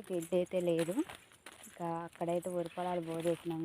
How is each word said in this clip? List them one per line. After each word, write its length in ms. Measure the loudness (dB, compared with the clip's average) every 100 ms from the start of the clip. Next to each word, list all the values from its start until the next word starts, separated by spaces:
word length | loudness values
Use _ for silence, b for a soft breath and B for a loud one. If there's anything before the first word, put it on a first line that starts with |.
| -4
గడ్డి 260 | -4 2 2
అయితే 180 | 2 2 4
లేదు. 260 | 4 4 0 -2 -6 -18 -20 -20 -18 -18
ఇంకా 200 | -6 -4 -4
అక్కడైతే 440 | -6 -2 0 2 0 -2
వరి 140 | -2
పొలాలు 280 | -2 -2 -2 -2
బోధేసినాం 540 | 0 2 0 -2 -2